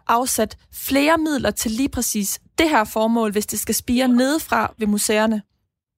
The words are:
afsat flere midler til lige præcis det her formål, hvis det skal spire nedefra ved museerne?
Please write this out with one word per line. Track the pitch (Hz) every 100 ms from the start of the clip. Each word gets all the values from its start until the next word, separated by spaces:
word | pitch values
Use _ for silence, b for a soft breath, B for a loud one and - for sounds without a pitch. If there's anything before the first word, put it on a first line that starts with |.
| -
afsat | 233 254 - 107 - _ - -
flere | 277 294 330
midler | 311 285 208
til | 208 240
lige | 220 277
præcis | 262 233 214 196 - _ -
det | 320
her | 277 214
formål, | 226 220 233 220
hvis | 202 208
det | 220
skal | - 226
spire | - 247 262
nedefra | 240 262 311 - 233 - -
ved | 214
museerne? | 208 - 214 220 214 - _ _ _ _